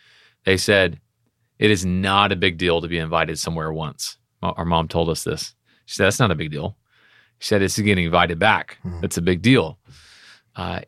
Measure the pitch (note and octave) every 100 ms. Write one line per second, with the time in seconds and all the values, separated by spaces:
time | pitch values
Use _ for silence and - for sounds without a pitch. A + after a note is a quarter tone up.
0 | _ _ _ _ - F#2+ - G2+ F2+ -
1 | _ _ _ _ _ - G#2+ G2+ F#2 F2+
2 | F#2+ G2 G2+ F#2+ F#2+ E2 F2 E2 E2 E2+
3 | D#2+ E2 E2 D#2+ - E2 D#2+ D#2 D2+ -
4 | - - _ _ F2+ F2+ E2+ E2 D#2+ E2+
5 | E2 D#2 - E2 - _ _ _ - -
6 | G2+ - A#2 D#2 D#2 D2 F#2 - _ _
7 | _ _ _ _ - G#2 F#2+ - G#2 F#2
8 | E2+ E2+ F2 E2 G#2 F#2+ - - F#2 F2
9 | E2+ - F2 F2 A2+ B2+ D#2+ - _ -
10 | - - - - _ - F2+ F2